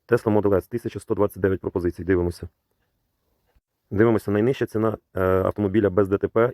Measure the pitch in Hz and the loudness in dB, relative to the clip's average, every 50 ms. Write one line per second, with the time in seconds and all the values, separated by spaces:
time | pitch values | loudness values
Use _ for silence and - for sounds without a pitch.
0 | _ _ 117 120 - 113 104 107 98 101 101 - - - - 117 - 110 - 101 | _ _ 0 0 2 2 0 2 2 2 2 2 0 -2 -8 -8 -8 -8 -10 -10
1 | - - 113 - 104 101 - 95 95 95 95 - - 95 - 95 87 87 - - | -8 -6 -2 -2 -2 -2 0 -2 -2 0 0 -2 -4 -4 -4 -2 -2 -2 -4 -4
2 | 85 87 95 87 87 87 85 - 90 - - _ _ _ _ _ _ _ _ _ | -2 0 0 0 0 -2 -4 -8 -14 -16 -18 _ _ _ _ _ _ _ _ _
3 | _ _ _ _ _ _ _ _ _ _ _ _ _ _ _ _ _ _ - 101 | _ _ _ _ _ _ _ _ _ _ _ _ _ _ _ _ _ _ 0 2
4 | 113 117 113 101 - 101 101 104 110 127 139 - 120 - - 107 110 110 104 - | 2 4 2 0 -2 -2 0 0 0 0 0 -2 -6 -4 -2 -2 -2 -2 -4 -6
5 | _ _ _ 95 95 92 95 92 95 - - 104 104 95 95 113 101 98 90 107 | _ _ _ -2 0 0 2 2 0 -2 -2 -2 -4 0 0 0 0 2 2 2
6 | 101 92 98 98 - 98 - 113 117 123 | 2 2 0 -2 -2 -2 0 0 0 0